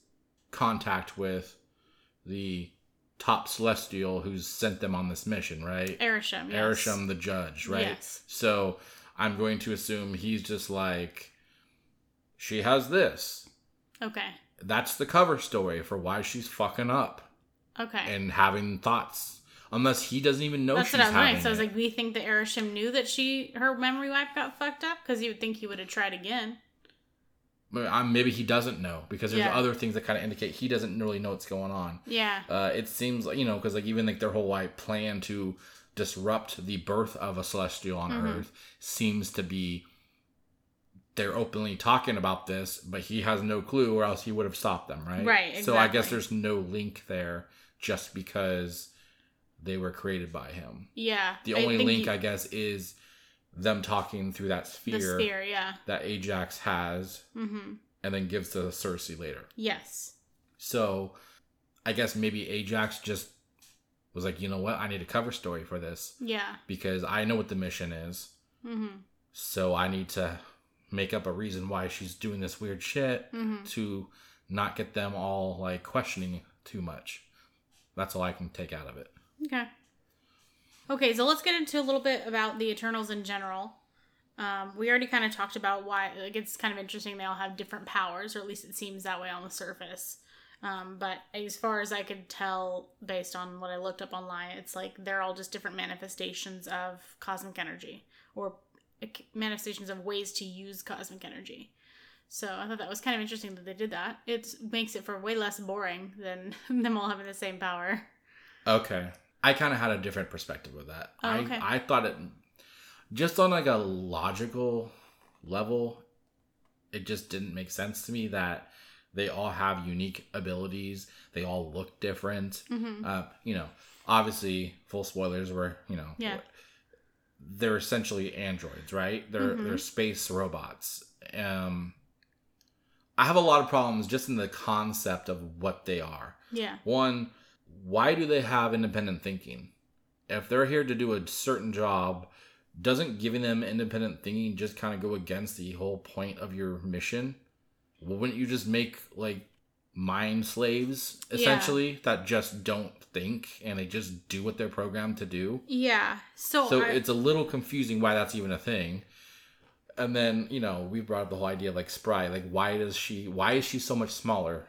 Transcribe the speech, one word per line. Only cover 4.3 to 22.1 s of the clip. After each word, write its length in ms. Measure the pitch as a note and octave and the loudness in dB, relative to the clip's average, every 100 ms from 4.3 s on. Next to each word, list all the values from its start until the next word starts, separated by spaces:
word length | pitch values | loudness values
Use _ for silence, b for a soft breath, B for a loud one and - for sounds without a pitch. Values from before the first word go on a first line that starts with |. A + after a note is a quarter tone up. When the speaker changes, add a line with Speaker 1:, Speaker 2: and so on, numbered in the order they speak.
| F#2+ F2 | -4 -6
Speaker 1:
sent 340 | - A2 F#2 | -2 -2 0
them 140 | G2 | -2
on 160 | F#2 F#2 | 0 0
this 160 | E2+ G#2+ | -2 -2
mission, 400 | G#2 - D#2 E2 | -2 -2 -6 -4
right? 320 | F#2 F#2 F2 | -2 -2 0
Speaker 2:
Arishem, 520 | A#3 G#3+ - F#3+ F#2 | 0 0 -2 -4 -2
yes. 40 | G#3 G#2+ - A2+ | 2 4 4 2
Speaker 1:
Arishem 220 | G2+ G2 | 0 -2
the 80 | F2+ | -2
judge, 520 | F#2+ F#2 E2+ D2 - | -2 -2 -4 -6 -2
right? 140 | F#2+ F#2+ | 0 0
Speaker 2:
Yes. 340 | - - - - | -4 -10 -14 -10
Speaker 1:
So 520 | - A2+ G#2 F#2+ F2+ B B B - | 2 4 4 4 0 B B B 0
I'm 200 | G#2+ G2+ | 0 2
going 200 | A2 G#2+ | 2 0
to 140 | A#2 | -2
assume 400 | G#2+ - G#2+ G2+ | -4 -2 -4 -4
he's 300 | F#2+ G#2+ G#2+ | -4 -2 -2
just 260 | F#2 G#2 - | -2 -4 -2
like, 640 | F#2+ F#2 F2+ F2 - - b b b b b b _ _ _ _ - | 0 0 0 -4 -8 -18 b b b b b b _ _ _ _ -12
"She 240 | - A2 | -4 0
has 280 | A2+ C3+ B2+ | 4 4 6
this." 600 | F3+ A#2+ - - - - _ _ _ _ - | 4 4 2 -8 -10 -16 _ _ _ _ -8
Speaker 2:
Okay. 320 | A3 A3 G3 - _ - | -6 -4 -8 -10 _ -10
Speaker 1:
That's 340 | F#2+ A2 G#2 - | 0 2 2 -2
the 100 | C#3+ | 4
cover 320 | E3+ F3 C#3 | 6 8 6
story 420 | - G#2+ F#2 E2+ | 2 0 2 0
for 160 | E2 G2 | -2 -2
why 240 | F2 G2+ | 0 -2
she's 260 | G2+ B2 A#2 | -2 -6 -6
fucking 440 | - G#2 - A#2+ | 0 0 2 2
up. 400 | C3+ A#2+ - - _ _ _ _ - | 2 0 -4 -20 _ _ _ _ -8
Speaker 2:
Okay. 340 | A3+ G#3 F#3 G3+ | -4 -2 -2 0
Speaker 1:
And 160 | G3 | 2
having 440 | - - G#2 G#2 F#2+ | 8 8 8 0 0
thoughts. 600 | A#2 A#2 - - - - B B B | 2 2 2 -6 -8 -10 B B B
Unless 320 | A#2 C3 B2 | 4 4 4
he 160 | - B2+ | 2 4
doesn't 240 | C#3+ C3+ | 4 4
even 220 | D3 D3 C3 | 2 2 4
know 80 | F#3 | 4
Speaker 2:
That's 140 | B3 | 4
Speaker 1:
she's 40 | B3 | 8
Speaker 2:
what 20 | |
I 40 | A3 | 8
was 60 | |
Speaker 1:
having 120 | G#3+ C#4+ | 10 8
Speaker 2:
wondering. 180 | A3+ | 8
So 60 | A#3 | 4
I 20 | |
was 60 | G#3+ | 4
Speaker 1:
it. 40 | |
Speaker 2:
like, 120 | G#3+ G#3 | 2 2
"We 140 | A#3 | 0
think 240 | A3+ A#3 | 0 -2